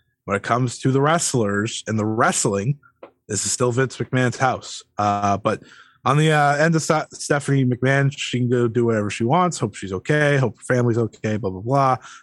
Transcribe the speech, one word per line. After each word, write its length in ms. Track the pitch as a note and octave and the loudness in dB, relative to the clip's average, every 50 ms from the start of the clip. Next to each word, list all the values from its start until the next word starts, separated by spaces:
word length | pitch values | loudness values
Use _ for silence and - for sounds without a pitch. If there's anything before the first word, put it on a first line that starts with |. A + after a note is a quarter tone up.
| _ _ _ _ - | _ _ _ _ -6
when 120 | - G2 | -4 -4
it 60 | G2+ - | -4 -2
comes 360 | - A#2 B2 B2+ A#2+ - - | -2 0 0 0 -2 -4 -2
to 100 | - C3+ C3 | 0 0 2
the 80 | C3+ | 2
wrestlers 840 | C#3 D3+ E3 E3+ - - - B2 A2 G2+ G2+ G#2 G#2 A2+ - - - | 2 2 2 2 0 0 0 0 0 0 0 0 -2 -2 -4 -8 -6
and 120 | - A2 A2 | -4 -2 -2
the 60 | G#2 | 0
wrestling, 720 | A2 A2 A2+ C3+ F3 F#3+ - - B2+ G2 G2+ G2 C3 C#3+ - _ _ _ _ - - _ _ _ - | 0 0 2 2 2 2 0 -2 0 0 0 0 -2 -4 -4 _ _ _ _ -20 -20 _ _ _ -8
this 180 | G#2+ F#2+ - | -6 -6 -4
is 60 | G2+ - | -4 -2
still 200 | - B2+ B2 A#2 | -2 0 0 0
Vince 240 | B2 C3+ A#2+ - | 0 -2 -2 -2
McMahon's 400 | - A#2 - - B2+ B2+ B2 - | -8 -8 -2 0 0 0 0 0
house. 460 | - C3+ B2+ A2 F2+ - - - - - _ _ - | 0 0 0 0 -2 -8 -14 -16 -16 -18 _ _ -2
Uh, 400 | G#2 G#2 G2+ G2+ G2+ G2+ G2+ G2 | 0 0 0 0 0 0 0 0
but 240 | - - G2+ - - - - - - _ _ _ - | 0 -2 -2 -2 -6 -16 -20 -20 -20 _ _ _ -2
on 140 | A#2+ C3+ D3 | 0 2 4
the, 120 | D#3 D#3 D#3 | 4 4 4
uh, 240 | D3+ C#3+ C#3+ C#3+ | 4 4 4 4
end 180 | C#3+ D#3 E3+ D#3+ | 4 2 2 2
of 80 | D#3+ - | 2 2
Sa-, 240 | - D#3+ D#3 C#3+ - - | 2 0 0 0 -4 -12
Stephanie 520 | - - - D3+ C#3+ - - C#3 C#3 C3 | -12 -4 -2 -2 -2 0 0 0 2 2
McMahon, 480 | B2 B2 - B2+ C3 C3+ C#3 C#3 C3+ C#3 | 0 0 0 0 2 2 2 2 0 -2
she 240 | - - - - B2 | -4 -10 -6 -4 -2
can 120 | B2 A#2+ | 0 0
go 180 | B2+ B2 A#2+ A#2 | 2 2 0 0
do 160 | G#2+ A#2+ A#2 | 0 0 0
whatever 240 | A#2 A2+ G#2+ G#2 G2+ | 2 2 0 0 -2
she 160 | - - A#2 | -4 -2 0
wants. 340 | A#2 D3 F3+ F3+ F3 E3+ - | 2 2 2 2 2 0 -2
Hope 160 | A#2+ G#2+ - | -6 -6 -6
she's 180 | - - F#2 F#2+ | -8 -10 -8 -8
okay. 420 | F#2 - - D3+ D3+ D3 C#3+ C#3+ | -8 -4 -2 0 2 2 2 2
Hope 220 | C3+ C3 G#2+ - _ | 2 0 0 -4 _
her 60 | - | -4
family's 340 | - C3 B2 A#2+ A#2+ A2 A#2+ | -2 0 2 2 2 2 0
okay, 400 | A#2 G#2+ - - - G#2+ G#2+ G#2 | 0 -2 -4 -6 -6 -4 -4 -2
blah, 100 | G#2 F#2+ | -4 -6
blah, 100 | F#2 F#2 G#2+ | -6 -6 -6
blah. 340 | A#2 C3+ C#3 C#3 C3 B2+ B2 - - - - | -2 0 2 2 2 0 -2 -4 -16 -20 -20